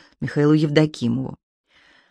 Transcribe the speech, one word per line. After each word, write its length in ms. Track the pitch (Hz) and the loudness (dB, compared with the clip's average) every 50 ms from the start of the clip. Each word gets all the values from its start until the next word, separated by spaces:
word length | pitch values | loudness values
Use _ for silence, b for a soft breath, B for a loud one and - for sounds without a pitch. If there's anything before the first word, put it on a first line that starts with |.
| b b b b | b b b b
Михаилу 340 | 143 127 - 147 147 151 156 | -10 -6 -2 0 2 4 4
Евдокимову. 840 | 156 160 147 147 156 156 151 - - 123 117 117 135 127 - - - _ _ _ _ _ _ _ _ _ _ _ _ _ _ | 2 2 2 2 2 2 0 -2 -4 -4 -4 -2 -4 -6 -8 -12 -16 _ _ _ _ _ _ _ _ _ _ _ _ _ _